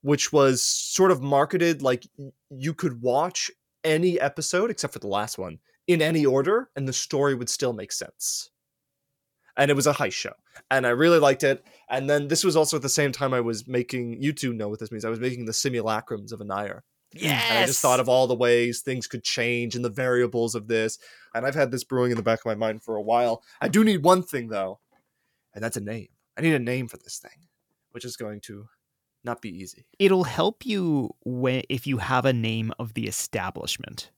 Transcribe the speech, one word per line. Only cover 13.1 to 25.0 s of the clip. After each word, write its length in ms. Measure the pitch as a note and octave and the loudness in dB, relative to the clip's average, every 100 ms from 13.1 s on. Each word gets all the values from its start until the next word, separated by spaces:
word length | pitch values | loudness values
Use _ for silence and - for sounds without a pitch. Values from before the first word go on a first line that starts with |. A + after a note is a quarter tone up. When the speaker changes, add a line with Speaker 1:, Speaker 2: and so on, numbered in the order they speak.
Speaker 1:
time 220 | B2+ C3+ | 0 -2
I 60 | B2+ | 0
was 260 | A#2 A2 B2 | -2 -4 -4
making, 560 | B2+ B2 B2+ A#2+ A#2 | -4 -2 -6 -6 -4
you 100 | C#3+ | -4
two 200 | D3 C3 | -2 -6
know 160 | A#2 G#2 | -4 -6
what 100 | G#2+ | -8
this 100 | G#2+ | -10
means, 120 | A2+ | -6
I 60 | A2+ | -6
was 100 | A2+ | -4
making 240 | B2+ B2 | -4 -6
the 80 | A2+ | -6
Simulacrums 800 | A2+ C#3 A#2+ A2 A2 - G#2+ G2+ | -4 -2 -2 -2 -4 -4 -10 -10
of 80 | A2 | -14
Anire. 400 | G2+ G2 G2+ F#2+ _ _ _ | -6 -6 -6 -10 _ _ _
Speaker 2:
Yes! 380 | D3+ D#3 - A#3 | -8 -2 -2 0
Speaker 1:
And 80 | A3+ | 2
I 80 | F3+ | 2
just 140 | C3+ | 2
thought 160 | C#3 B2+ | 2 2
of 100 | C3 | 4
all 200 | B2+ B2+ | 4 4
the 80 | A#2+ | 2
ways 440 | A#2+ A#2+ A#2+ A#2 | 4 4 2 -4
things 260 | - B2+ - | -6 -6 -6
could 160 | B2+ | -8
change 500 | - - A#2 A#2+ A#2+ | -6 -2 -2 -2 -4
and 100 | A#2+ | -4
the 60 | A#2+ | -4
variables 640 | G2+ B2+ B2 A#2+ A#2+ A#2 | -2 2 2 2 0 -2
of 140 | A2 G#2 | -2 0
this. 300 | A2+ A2 - - - - | 0 0 -4 -18 -20 -8
And 100 | A#2 | -2
I've 120 | C3 D3 | -2 0
had 160 | C#3 | 0
this 100 | B2+ | -2
brewing 300 | - C3 B2 | -2 0 2
in 40 | A#2 | 2
the 60 | |
back 160 | G#2+ A2+ | 0 0
of 80 | A#2 | -2
my 80 | |
mind 300 | G#2+ A2 A2 | -2 -2 -4
for 100 | - G#2+ | -6 -6
a 60 | |
while. 400 | G#2+ A#2+ B2 A2+ _ - | 0 2 2 -2 _ -6
I 60 | - | 0
do 140 | G#3 | 4
need 220 | A3 F#3 | 4 4
one 180 | D3+ F#3 | 4 4
thing, 260 | F3 C#3 A#2 | 2 -8 -4
though, 300 | G#2 F#2+ G2 _ _ | -4 -4 -8 _ _